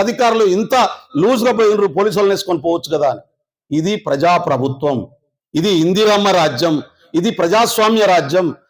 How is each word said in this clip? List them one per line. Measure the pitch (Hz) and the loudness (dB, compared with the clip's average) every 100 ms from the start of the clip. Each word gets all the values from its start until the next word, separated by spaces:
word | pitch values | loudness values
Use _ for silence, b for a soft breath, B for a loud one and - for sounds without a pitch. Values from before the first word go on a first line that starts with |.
అధికారులు | 202 226 240 226 208 185 | 0 0 0 2 2 0
ఇంత | 220 254 196 - - 147 | 0 0 0 -2 -8 -2
లూజ్గా | 196 254 240 226 | 0 2 0 2
పోయినరు, | 214 208 202 160 | 2 2 0 0
పోలీసు | 208 190 | -2 2
వాళ్ళని | 196 190 | 0 0
వేసుకొని | - 170 170 | -2 -4 -2
పోవచ్చు | 170 165 165 | -4 -4 -2
కదా | 143 | -2
అని. | 110 - _ _ _ - | -4 -10 _ _ _ -6
ఇది | 143 170 208 147 | -2 -2 -2 -4
ప్రజాప్రభుత్వం, | 139 170 175 160 135 135 131 147 135 - _ _ _ _ | -2 2 2 0 -2 -2 -4 -4 -4 -6 _ _ _ _
ఇది | 151 196 175 165 | -4 0 0 0
ఇందిరమ్మ | 190 214 208 202 180 | 2 2 2 2 2
రాజ్యం, | 156 127 165 151 - b b 160 | 0 0 -2 -2 -6 b b -4
ఇది | 220 202 | -2 -2
ప్రజాస్వామ్య | 170 214 233 - 214 226 202 | 0 2 0 0 0 2 2
రాజ్యం. | 180 135 175 170 - _ | 2 2 -2 -2 -4 _